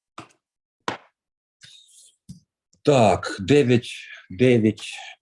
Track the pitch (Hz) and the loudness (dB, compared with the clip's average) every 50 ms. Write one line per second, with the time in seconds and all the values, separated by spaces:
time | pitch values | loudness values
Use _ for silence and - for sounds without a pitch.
0 | _ _ _ - - _ _ _ _ _ _ _ _ _ _ _ _ - - - | _ _ _ -20 -20 _ _ _ _ _ _ _ _ _ _ _ _ -12 -12 -12
1 | _ _ _ _ _ _ _ _ _ _ _ _ - - - - _ _ _ - | _ _ _ _ _ _ _ _ _ _ _ _ -20 -20 -20 -20 _ _ _ -20
2 | - _ _ _ _ - - - _ _ _ _ _ _ _ _ - 147 143 127 | -20 _ _ _ _ -20 -20 -20 _ _ _ _ _ _ _ _ 0 2 2 4
3 | 113 101 87 87 - - - - 95 87 139 147 135 120 127 120 - - - - | 4 2 2 0 -4 -10 -10 -6 0 2 4 4 4 4 2 0 0 -4 -16 -18
4 | - - - - - - 92 92 123 127 120 117 107 110 104 - - - - - | -20 -20 -20 -20 -20 -10 -4 0 2 2 4 4 2 0 -2 -4 -8 -18 -16 -18
5 | - - - _ | -18 -20 -14 _